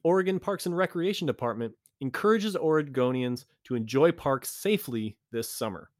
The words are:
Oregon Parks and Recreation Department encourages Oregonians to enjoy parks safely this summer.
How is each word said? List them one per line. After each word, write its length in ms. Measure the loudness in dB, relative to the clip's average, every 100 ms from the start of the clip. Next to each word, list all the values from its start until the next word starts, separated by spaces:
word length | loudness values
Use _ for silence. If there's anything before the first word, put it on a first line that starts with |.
Oregon 340 | 2 4 2 0
Parks 280 | -2 -4 -2
and 100 | 0
Recreation 500 | 0 0 -2 0 -2
Department 480 | -2 -4 -4 -6 -8 _ _
encourages 540 | -6 0 4 4 2
Oregonians 920 | 0 2 2 2 0 2 2 -2 -4 -8 _
to 100 | -6
enjoy 380 | -4 0 4 4
parks 380 | 4 -2 -2 -4
safely 680 | -4 0 0 -2 -4 -4 -8 _
this 180 | -8 -6
summer. 400 | -6 -6 -6 -14 _